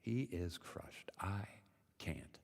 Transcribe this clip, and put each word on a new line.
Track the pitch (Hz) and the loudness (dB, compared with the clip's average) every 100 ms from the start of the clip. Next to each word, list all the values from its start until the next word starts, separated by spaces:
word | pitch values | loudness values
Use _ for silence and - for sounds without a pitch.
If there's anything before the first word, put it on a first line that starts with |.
He | - 117 135 | 4 4 4
is | 85 87 - | 2 2 0
crushed. | - - - - - - | -6 -8 -8 -10 -12 0
I | 95 101 101 - - - _ _ | 2 2 0 -6 -18 -20 _ _
can't | - 78 - - | 0 0 -2 -14